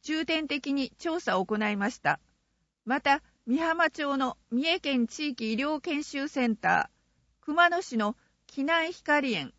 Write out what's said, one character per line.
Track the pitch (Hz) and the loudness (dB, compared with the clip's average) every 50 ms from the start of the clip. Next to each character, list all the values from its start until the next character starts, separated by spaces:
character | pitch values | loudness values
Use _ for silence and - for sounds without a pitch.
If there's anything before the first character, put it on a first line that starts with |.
| _ | _
重 | - 302 311 320 | -4 -2 -2 0
点 | - 320 311 320 277 | 0 0 -2 -2 -2
的 | 294 294 - 285 277 | -4 -6 -4 -2 -2
に | 277 262 226 - _ | -2 -2 -4 -8 _
調 | - 339 320 359 | -6 -4 -4 -2
査 | - - 185 185 | -2 0 0 0
を | 190 | 0
行 | 185 214 208 | -2 -2 -2
い | 220 214 208 202 | -2 -2 -2 -2
ま | 202 208 | -2 -4
し | 214 - | -4 -2
た。 | _ 143 151 - _ _ _ _ _ _ _ _ _ _ _ _ _ | _ -2 -2 -2 _ _ _ _ _ _ _ _ _ _ _ _ _
ま | 214 254 294 | -4 -4 0
た、 | - 285 277 294 _ _ _ _ _ - | 2 2 2 2 _ _ _ _ _ -2
美 | 240 302 | 0 0
浜 | 330 330 320 339 339 311 | 2 0 2 2 2 0
町 | _ - 302 285 277 269 | _ -2 -2 -2 0 0
の | 262 254 - _ _ _ | 0 -2 -4 _ _ _
三 | 226 240 277 330 | -2 0 2 2
重 | 339 370 | 0 0
県 | - 294 277 247 233 226 | 0 0 0 0 0 0
地 | - - 302 294 | -2 -4 -4 -4
域 | 254 - 226 220 220 | -4 -4 -4 -2 -2
医 | |
療 | 214 269 294 311 294 | 0 0 -2 -2 -4
研 | - 349 302 285 302 | -4 -4 -4 -4 -4
修 | - - 285 277 302 | -6 -6 -6 -6 -4
セ | - 285 247 233 | -2 0 0 0
ン | 220 | 0
タ | - - 170 175 165 151 - _ _ _ _ _ _ _ _ _ _ | 0 2 2 4 4 2 0 _ _ _ _ _ _ _ _ _ _
ー、 | _ | _
熊 | - 294 339 349 349 | -4 4 4 6 6
野 | 349 349 | 4 2
市 | 370 - 262 220 | -4 -2 -2 0
の | 214 208 233 _ _ _ _ _ _ - | 0 0 -2 _ _ _ _ _ _ -16
紀 | - - | -6 -4
南 | 269 294 330 330 330 330 | 0 2 2 2 2 0
光 | 359 - _ - 294 294 285 269 226 | -4 -8 _ 2 2 2 4 2 0
園 | 170 143 - - | -2 -4 -6 -10